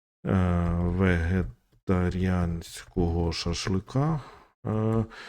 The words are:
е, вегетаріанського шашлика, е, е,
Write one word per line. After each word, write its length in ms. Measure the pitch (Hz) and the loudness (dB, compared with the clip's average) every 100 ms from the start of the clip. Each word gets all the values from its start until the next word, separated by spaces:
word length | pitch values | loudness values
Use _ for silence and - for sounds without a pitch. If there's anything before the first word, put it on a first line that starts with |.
| _ _ - | _ _ 0
е, 420 | 95 90 87 85 85 | 2 4 2 2 0
вегетаріанського 2500 | 87 90 95 87 82 92 87 - _ _ - 90 90 90 92 90 85 85 - - - - 85 85 85 | 0 2 2 2 2 0 -2 -6 _ _ 0 0 2 0 0 2 0 -2 -8 -16 -8 0 0 2 0
шашлика, 880 | 82 87 82 - 95 - 127 147 156 - - - _ 110 | -2 -4 -4 -2 -2 -2 -2 0 -2 -6 -18 -20 _ -4
е, 40 | |
е, 340 | 107 110 113 110 - | -2 0 0 -2 -6